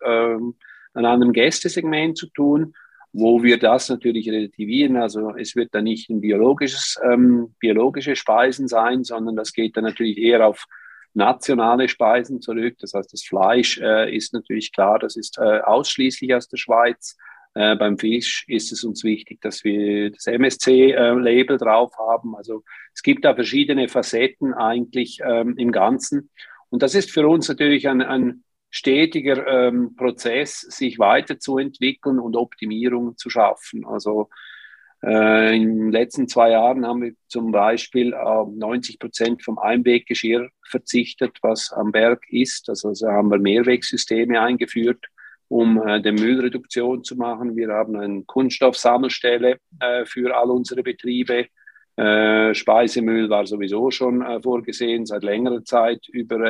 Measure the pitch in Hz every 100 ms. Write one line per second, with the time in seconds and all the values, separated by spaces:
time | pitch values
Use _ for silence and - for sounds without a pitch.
0 | 123 117 117 113 120 120 _ - _ 117
1 | 117 123 123 113 139 - 175 170 165 151
2 | 160 160 165 - 143 147 160 - _ _
3 | _ 107 113 117 120 113 113 127 - 123
4 | 123 117 110 110 104 - 107 127 143 127
5 | 113 107 107 90 107 120 117 107 110 113
6 | - 110 104 101 123 143 139 - - -
7 | 127 120 123 120 117 _ 113 107 131 135
8 | 110 101 - 110 131 127 127 113 117 127
9 | 123 113 113 110 113 - 110 113 110 101
10 | 113 101 117 117 107 - - - - -
11 | _ 107 104 - - 123 113 123 127 -
12 | 110 120 120 123 - 113 120 - 98 98
13 | - - - 95 95 123 120 - 110 110
14 | 110 110 - 117 - 110 - - 98 110
15 | 113 113 - - 113 107 104 120 143 -
16 | 131 - 127 123 - 113 - 113 120 -
17 | - - - - _ 110 107 107 107 101
18 | 110 120 - - - 113 - 110 117 107
19 | 113 107 - - 107 - 104 104 104 104
20 | 104 - 113 120 131 - 131 131 135 131
21 | 120 123 120 123 127 139 110 110 123 -
22 | 110 113 117 107 107 110 - - - -
23 | 165 135 147 123 110 139 143 135 123 127
24 | - 113 131 - 135 120 113 120 120 127
25 | 117 - 127 117 117 131 120 104 104 131
26 | - 143 - - - - _ 123 135 196
27 | 185 160 151 165 - 131 147 143 139 131
28 | 127 131 123 123 _ _ _ - 143 139
29 | 160 165 135 131 135 131 123 120 120 -
30 | 127 123 120 127 147 - - - 127 110
31 | 101 135 147 - - 135 135 - 131 -
32 | 143 131 117 117 120 - 110 110 123 123
33 | 120 113 120 113 101 - - 110 113 107
34 | 107 107 104 - - - - - _ _
35 | - 110 110 110 110 110 110 110 110 113
36 | 120 - 123 120 117 113 120 131 120 120
37 | 120 - _ 120 113 107 107 113 - 123
38 | 120 127 117 110 107 107 110 123 - -
39 | 117 - 117 120 - 110 104 120 123 120
40 | - 113 113 120 123 _ - 123 - 127
41 | 117 - 123 - 110 110 - 110 107 110
42 | 113 120 - 120 127 - - 104 107 101
43 | 110 104 104 101 98 110 123 123 - 123
44 | - 113 117 117 117 123 120 120 117 123
45 | - _ - - _ 120 117 110 107 107
46 | 107 107 113 131 123 123 - 123 123 127
47 | - 127 120 113 123 117 110 107 110 104
48 | 101 98 - 131 131 - 131 123 123 123
49 | 131 - 123 120 123 127 _ 156 123 123
50 | 117 127 123 123 123 123 123 127 123 120
51 | 123 123 123 120 120 _ - _ _ -
52 | 107 107 107 110 110 101 - 110 113 123
53 | 113 113 107 104 101 104 98 104 131 -
54 | 127 123 123 117 123 120 117 - 120 117
55 | 107 104 101 107 123 120 - 120 113 117
56 | - 123 117 117